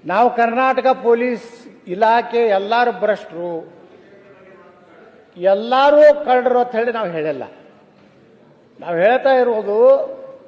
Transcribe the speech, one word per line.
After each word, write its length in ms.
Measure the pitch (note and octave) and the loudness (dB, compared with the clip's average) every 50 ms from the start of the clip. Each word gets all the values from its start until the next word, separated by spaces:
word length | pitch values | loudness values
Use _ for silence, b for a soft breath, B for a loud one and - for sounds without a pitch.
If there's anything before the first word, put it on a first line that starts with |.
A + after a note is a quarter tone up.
| - | -6
ನಾವು 300 | D3+ F3 G#3 A#3+ B3 A#3+ | -4 0 0 0 0 2
ಕರ್ನಾಟಕ 500 | A#3 A#3 A#3 A3+ B3 C4 C4 C4 B3+ A#3 | 0 -2 -2 0 -2 0 0 -2 0 0
ಪೊಲೀಸ್ 800 | C4 C4 - G3 A#3 A#3 A#3 A#3+ B3+ A#3+ G3+ - - - - - - - - _ | -2 -2 0 0 0 0 0 0 -4 -4 -6 -10 -18 -20 -20 -20 -20 -20 -20 _
ಇಲಾಖೆ 520 | - F3 F#3+ A3+ A3 A3+ A#3 A3+ A#3 - A#3 | -12 -4 0 0 2 2 0 0 -2 -2 -2
ಎಲ್ಲಾರು 540 | A#3 A3+ G3 G3 G3 G3+ A3+ A#3 B3 A#3+ | 0 0 0 -2 -2 -2 -2 0 0 -2
ಭ್ರಷ್ಟರು, 840 | G#3+ F3+ G3+ G#3 G#3 - - - D#3+ E3 F3 F3 E3+ D#3+ - - - - - - - - - - - - - - - - - - - - - - - _ _ _ - - - - _ _ _ _ _ | -2 -4 -2 -2 -2 -4 -6 -16 -14 -12 -10 -8 -10 -10 -12 -14 -20 -20 -20 -20 -20 -20 -20 -20 -20 -20 -20 -20 -20 -20 -20 -20 -20 -20 -20 -20 -20 _ _ _ -20 -20 -20 -20 _ _ _ _ _
ಎಲ್ಲಾರು 880 | F3+ F3 F#3+ G3 G3+ A3 A#3 B3 C4 C#4 C#4+ D4 D4 D4+ D4+ C#4+ D4 - | -4 0 0 0 0 0 -2 0 2 4 4 6 8 6 6 6 4 0
ಕಳ್ಳರು 340 | - B3+ B3+ B3 B3+ A#3+ B3 | 0 0 2 2 2 0 0
ಅಂತ 140 | A#3+ A#3+ | 0 0
ಹೇಳಿ 200 | A#3 A3 A#3 B3 | -2 -4 -4 -2
ನಾವು 160 | A3+ A3+ G#3+ F3 | -4 -4 -6 -6
ಹೇಳಿಲ್ಲ. 340 | E3+ D#3+ D3+ D#3 D3 C3 A#2 - - - - - _ _ _ _ _ _ _ _ _ _ _ _ _ _ _ _ _ _ _ _ _ - | -6 -6 -6 -6 -6 -8 -10 -14 -16 -20 -20 -20 _ _ _ _ _ _ _ _ _ _ _ _ _ _ _ _ _ _ _ _ _ -16
ನಾವು 160 | - D#3+ F3 | -10 -6 -2
ಹೇಳ್ತಾ 340 | E3 F3 G#3+ B3 B3+ B3+ C4 | 0 2 2 2 2 2 2
ಇರೋದು 840 | C4+ B3+ B3 A#3+ A#3 A3 G#3 G3+ G3+ A3 A#3+ C4 C4+ C#4 - - - - - - - - - | 2 2 2 0 -2 -4 -4 -4 0 2 4 4 4 2 0 -8 -12 -16 -18 -20 -20 -20 -20